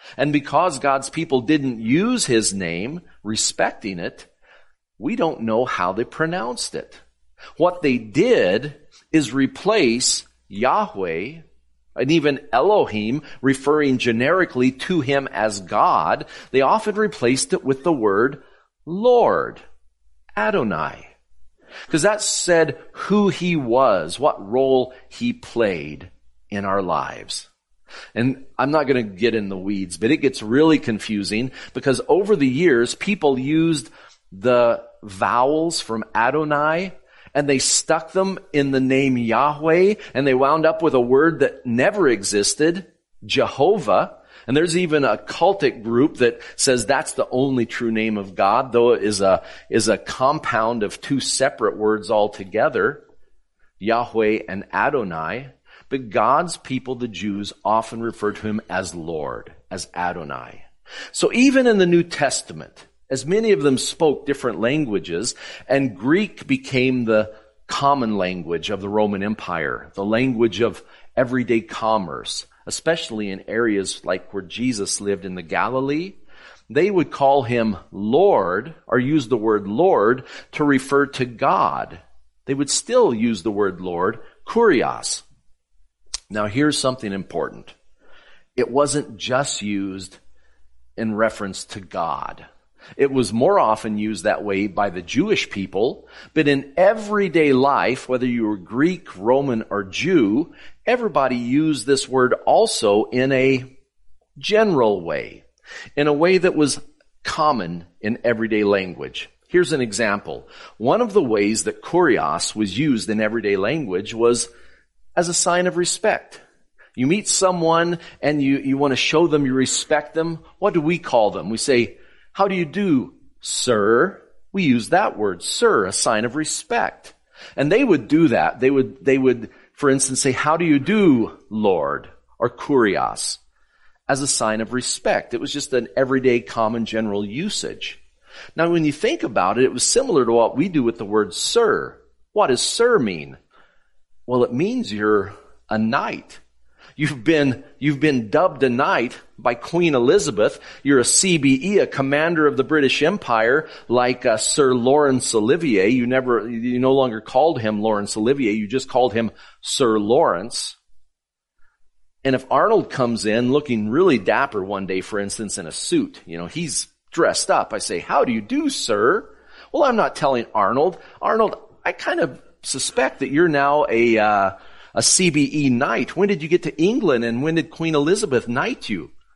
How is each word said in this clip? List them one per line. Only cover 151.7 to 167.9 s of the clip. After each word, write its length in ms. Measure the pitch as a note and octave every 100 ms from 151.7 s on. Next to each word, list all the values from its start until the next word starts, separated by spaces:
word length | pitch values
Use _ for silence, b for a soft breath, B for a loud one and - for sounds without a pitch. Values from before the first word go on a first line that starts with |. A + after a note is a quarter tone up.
| G3+
a 80 | C3+
commander 600 | - C3+ C#3+ E3 E3 D3+
of 100 | C3+
the 80 |
British 380 | A#2+ D3+ C3+ -
Empire, 640 | D3+ G3+ - A2+ A2+ C#3+ D#3 B B
like, 400 | A#2+ B2 C3 B2+
uh, 120 | A2
Sir 360 | - - C3+
Laurence 580 | B2+ A#2+ D3 C#3+ C3 -
Olivier. 560 | A2+ G#2+ E3 D#3+ G2+ G2
You 160 | B2+ A#2+
never, 420 | C3 B2 A#2 A2
you 300 | A#2 B2 B2
no 140 | C3
longer 260 | C3+ C3 A2
called 400 | - - D#3+ C#3+
him 200 | A2 G#2
Laurence 360 | A2 G#2 G2+ A2+
Olivier. 360 | A2+ C#3 A2+
You 140 | G#2+ G#2
just 220 | B2+ -
called 240 | B2+ B2
him 180 | A2+ A2 - B B
Sir 380 | - - B2 A2
Lawrence. 800 | G#2 C3 D3+ F2 A2+ - - - _ - - _ _ _ _ _ - _ _ _ _ _
And 100 | C3+
if 120 | B2+ -
Arnold 400 | C3+ F#3+ G#3+ -
comes 340 | - A#2+ A2+ G#2
in 260 | A2 B2
looking 360 | C#3+ D3 A#2 G#2+
really 300 | C3+ F#3+ B2
dapper 460 | F#2+ A2 - G#2
one 220 | F#2+ G2 F#2+
day, 140 | F#2
for 200 | - G#2
instance, 380 | G2+ - G#2 G#2
in 80 | E2
a 60 |
suit, 480 | - - E3+ F#2+ - -
you 120 | E2
know, 80 | E2+
he's 420 | D#3+ E3+ - - _ _
dressed 380 | - C3+ F2 -
up. 220 | D#3+ F#2
I 60 | G#2+
say, 220 | -